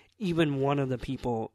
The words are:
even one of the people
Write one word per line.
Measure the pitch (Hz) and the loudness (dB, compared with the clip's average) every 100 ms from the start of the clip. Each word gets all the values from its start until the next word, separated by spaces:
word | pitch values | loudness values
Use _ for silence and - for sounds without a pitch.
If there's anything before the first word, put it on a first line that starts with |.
| - - | -20 -6
even | 196 165 156 139 | -2 2 2 2
one | 139 143 | 2 2
of | 131 | 0
the | 127 | -2
people | - 127 127 113 110 | -4 -6 -2 -4 -4